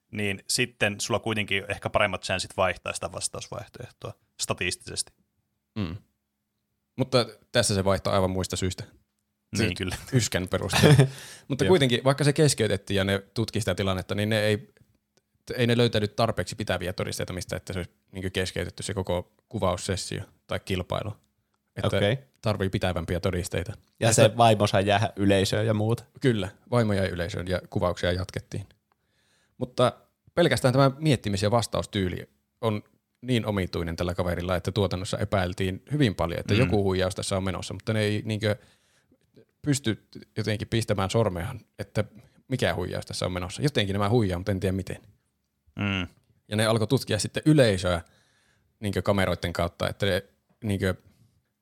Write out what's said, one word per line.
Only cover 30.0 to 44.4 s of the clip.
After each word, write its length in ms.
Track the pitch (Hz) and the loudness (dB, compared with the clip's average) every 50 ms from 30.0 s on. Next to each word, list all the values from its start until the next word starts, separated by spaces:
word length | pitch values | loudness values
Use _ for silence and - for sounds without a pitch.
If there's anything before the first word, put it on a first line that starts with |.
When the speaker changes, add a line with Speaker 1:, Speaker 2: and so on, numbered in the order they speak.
| _ _ _ _ _ _ _ | _ _ _ _ _ _ _
Speaker 2:
pelkästään 380 | 170 175 143 127 117 - 127 120 | 2 4 4 4 4 4 4 4
tämä 160 | 139 139 135 135 147 | 6 4 4 2 2
miettimis- 440 | 156 156 127 - - 104 98 95 | 2 2 2 2 0 -2 0 0
ja 80 | 107 104 | 2 2
vastaustyyli 760 | 117 120 101 - - 92 87 - - 104 92 87 87 82 - - _ _ _ _ _ _ | 2 2 0 0 -4 -4 -4 -2 0 0 0 0 -2 -6 -10 -14 _ _ _ _ _ _
on 220 | 120 113 104 107 - _ _ _ _ _ _ _ | -2 -2 -2 -2 -6 _ _ _ _ _ _ _
niin 260 | - 123 127 113 104 | -4 -2 0 0 0
omituinen 500 | 110 101 98 90 - - 87 85 82 82 | 0 0 0 -2 -2 -2 -4 -4 -4 -4
tällä 180 | 90 87 90 90 | -4 -4 -2 -2
kaverilla, 420 | - 90 87 87 87 87 92 92 | -2 -2 -2 -2 -2 -2 -2 -2
että 160 | 87 - 95 | -2 -2 -2
tuotannossa 460 | - 107 98 87 90 90 95 - - - | 0 0 0 0 -2 -4 -6 -6 -4 -4
epäiltiin 640 | 104 - 107 98 90 92 92 - 95 95 95 - - - | -2 0 0 0 0 -2 -2 -2 -2 -2 -4 -6 -6 -4
hyvin 220 | 135 151 139 104 87 | 0 2 2 2 2
paljon, 260 | - 82 82 85 82 | 0 -2 -2 -4 -4
että 140 | 85 - 104 | -2 2 2
Speaker 1:
Mm. 60 | 107 | 2
Speaker 2:
joku 220 | 123 90 110 104 98 | 4 4 2 2 2
huijaus 300 | 95 92 92 92 92 - | 2 0 0 0 -2 -2
tässä 220 | - - - 98 | -4 -4 -4 -2
on 80 | 95 95 | -2 -2
menossa, 300 | 95 90 87 - - - | -4 -6 -6 -8 -10 -12
mutta 180 | 98 - - | -8 -6 -4
ne 80 | 110 110 | -2 0
ei 220 | 107 104 107 110 113 | 0 0 0 -2 -4
niinkö 320 | 113 110 101 107 104 104 - - _ _ _ _ _ _ _ _ _ _ _ _ _ _ - _ _ _ _ | -4 -4 -2 0 -2 -2 -2 -6 _ _ _ _ _ _ _ _ _ _ _ _ _ _ -20 _ _ _ _
pysty 440 | - 147 139 131 - 117 98 - _ _ - - - - _ | -2 -2 -2 0 -2 -4 -4 -4 _ _ -20 -20 -20 -12 _
jotenkin 320 | 107 104 113 107 101 110 - | -6 -4 -4 -4 -4 -2 -2
pistämään 420 | 113 113 107 - 104 98 95 92 | -2 0 0 0 0 0 0 2
sormeaan, 500 | - 117 110 98 90 85 85 - 95 - - _ _ - | 2 2 2 2 0 -2 -6 -8 -8 -12 -16 _ _ -14
että 260 | 101 - - 110 101 - - - - _ _ _ _ - | -14 -6 -4 -4 -4 -4 -10 -20 -20 _ _ _ _ -6
mikä 260 | 131 - 110 92 82 | -2 0 0 0 0
huijaus 320 | - 90 92 98 95 - | 0 -4 -4 -6 -6 -8
tässä 200 | - - - 104 | -8 -6 -4 -4
on 60 | 92 | -4
menossa. 300 | 92 90 92 90 - - | -4 -4 -6 -6 -4 -2
Jotenkin 300 | 127 151 - 120 104 95 98 | -2 0 0 0 0 0 0
nämä 140 | 101 104 104 | 0 2 2
huijaa, 300 | 123 123 107 92 87 | 4 4 4 2 0
mutta 140 | 87 | -2